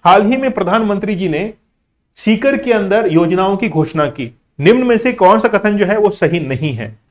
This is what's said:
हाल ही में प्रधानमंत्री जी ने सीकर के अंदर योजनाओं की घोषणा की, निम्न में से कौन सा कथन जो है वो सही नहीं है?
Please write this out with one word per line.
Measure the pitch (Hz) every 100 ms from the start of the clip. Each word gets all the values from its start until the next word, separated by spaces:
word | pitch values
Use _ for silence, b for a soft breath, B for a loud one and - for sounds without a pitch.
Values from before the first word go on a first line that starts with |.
| 175
हाल | 196 208
ही | 262
में | 262
प्रधानमंत्री | - 180 214 214 202 196 196
जी | 185
ने | 151 214 - _ _ _ _ _ -
सीकर | - 220 277 277
के | 254
अंदर | 220 196 208 214
योजनाओं | 160 165 180 190 196
की | 214
घोषणा | 156 147 160 147
की, | - 120 _ _ -
निम्न | 147 240
में | 254 226
से | 247
कौन | 247 185 214
सा | 226
कथन | 208 214 208
जो | 185
है | 214
वो | 208
सही | 208 160 170
नहीं | 139 131 151
है? | 117 107 - _